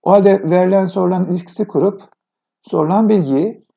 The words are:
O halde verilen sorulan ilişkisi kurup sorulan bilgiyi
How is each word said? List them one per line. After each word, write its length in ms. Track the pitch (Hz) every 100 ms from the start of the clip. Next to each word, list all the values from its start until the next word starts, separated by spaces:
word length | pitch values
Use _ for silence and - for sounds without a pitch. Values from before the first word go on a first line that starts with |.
O 80 | -
halde 380 | 202 196 196 160
verilen 360 | 180 185 196 190
sorulan 460 | 190 180 185 185
ilişkisi 360 | 175 175 - 208
kurup 340 | 156 185 196 - _ _ _ _ _
sorulan 480 | - 175 156 196 220
bilgiyi 560 | 214 143 135 196 - _